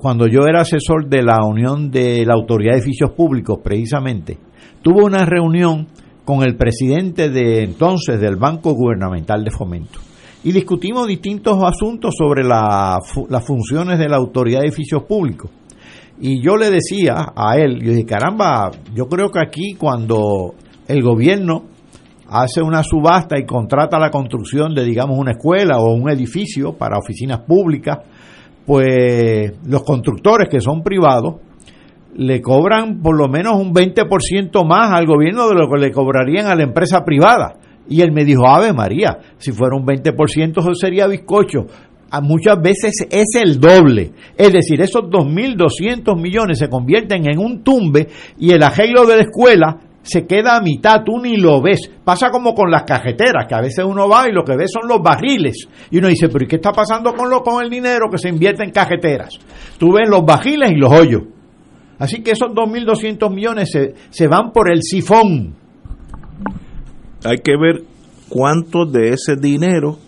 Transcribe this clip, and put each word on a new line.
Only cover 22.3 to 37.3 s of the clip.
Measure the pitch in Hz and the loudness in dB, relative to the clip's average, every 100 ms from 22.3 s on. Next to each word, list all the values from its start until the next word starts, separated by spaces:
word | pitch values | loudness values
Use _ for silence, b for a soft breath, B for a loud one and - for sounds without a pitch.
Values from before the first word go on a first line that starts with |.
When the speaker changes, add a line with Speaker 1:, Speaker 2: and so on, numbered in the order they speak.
Speaker 1:
hace | 117 123 165 | -2 -2 -2
una | 160 160 | -2 -2
subasta | - 160 156 180 170 147 | -2 0 2 2 0 -6
y | 123 | -4
contrata | 123 107 135 156 160 | -6 -2 -2 0 0
la | 156 | -2
construcción | 147 127 127 107 143 156 | -2 -6 -8 -2 0 0
de, | 147 | 0
digamos, | 120 117 135 135 | -2 -2 -2 -2
una | 135 | -2
escuela | 110 151 185 196 127 | -2 0 2 2 2
o | 113 | 2
un | 117 131 | 2 0
edificio | 143 120 - 208 - 143 160 | -2 -2 -6 -6 -6 -6 -6
para | 110 101 | -6 -6
oficinas | - 104 135 117 - | -6 -8 -8 -6 0
públicas, | 175 180 143 - 143 B B B B B _ - | 0 2 -2 -4 -8 B B B B B _ 0
pues | 139 131 127 123 120 117 110 104 - - | 2 2 2 2 2 2 0 -2 -8 -4
los | 135 | -4
constructores | - 135 117 117 202 226 185 | -2 -2 -2 0 2 4 2
que | 139 | 0
son | 117 156 | -2 -4
privados | 165 196 156 127 160 160 - b b b b b _ - | -4 0 2 2 -2 -8 -18 b b b b b _ -6
le | 127 131 | -4 -2
cobran | 120 135 180 220 226 180 | 0 2 2 0 -2 -4
por | 165 156 | 0 0
lo | 143 | 0
menos | 139 208 208 | 0 0 -2
un | 190 | 0
veinte | 170 185 180 | 2 2 0
por | - 190 | 0 -2
ciento | - 196 185 202 | -2 -4 -2 0
más | 160 180 226 | 2 2 4
al | 175 165 | 2 2
gobierno | 147 156 220 233 | 2 2 0 0
de | |
lo | 185 147 | 2 2
que | 143 | 0
le | 139 | 0
cobrarían | 117 131 135 131 170 208 | 0 0 0 0 0 0
a | |
la | 175 | 0
empresa | 143 113 170 175 | 0 0 0 0
privada". | - 143 185 | 0 4 4